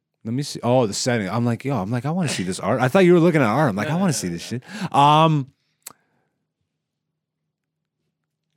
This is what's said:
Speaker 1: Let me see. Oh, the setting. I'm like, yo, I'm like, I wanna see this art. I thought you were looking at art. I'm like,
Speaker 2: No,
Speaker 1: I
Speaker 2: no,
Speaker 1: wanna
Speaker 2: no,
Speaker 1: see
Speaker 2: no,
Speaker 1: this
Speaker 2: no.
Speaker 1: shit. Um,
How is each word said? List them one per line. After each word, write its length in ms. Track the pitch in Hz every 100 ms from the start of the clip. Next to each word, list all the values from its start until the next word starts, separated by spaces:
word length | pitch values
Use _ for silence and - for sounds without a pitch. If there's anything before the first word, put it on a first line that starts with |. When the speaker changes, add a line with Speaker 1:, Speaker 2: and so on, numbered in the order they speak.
| _ _
Speaker 1:
Let 120 | 110
me 100 | 123
see. 160 | 147 -
Oh, 240 | 113 127 117
the 80 |
setting. 340 | - 127 120 95
I'm 160 | 110
like, 200 | 120 113
yo, 120 | 131 143
I'm 140 | 104
like, 160 | 123 135
I 60 |
wanna 160 | 170 156
see 160 | -
this 160 | 92 92
art. 200 | - 127
I 60 | 123
thought 180 | 196
you 80 | 180
were 60 | 175
looking 220 | 165 160
at 60 | 120
art. 220 | 117 151
I'm 40 |
like, 140 | 98 104
Speaker 2:
No, 60 |
Speaker 1:
I 20 | 165
Speaker 2:
no, 60 |
Speaker 1:
wanna 100 | 196
Speaker 2:
no, 60 | 139
Speaker 1:
see 100 | 92
Speaker 2:
no, 60 |
Speaker 1:
this 180 | 85 -
Speaker 2:
no. 60 | 120
Speaker 1:
shit. 340 | - 214 190
Um, 580 | 131 143 151 160 151 131 _ _ _ - _ _ _ _ _ _ _ _ _ _ _ _ _ _ _ _ _ _ _ _ _ _ _ _ _ _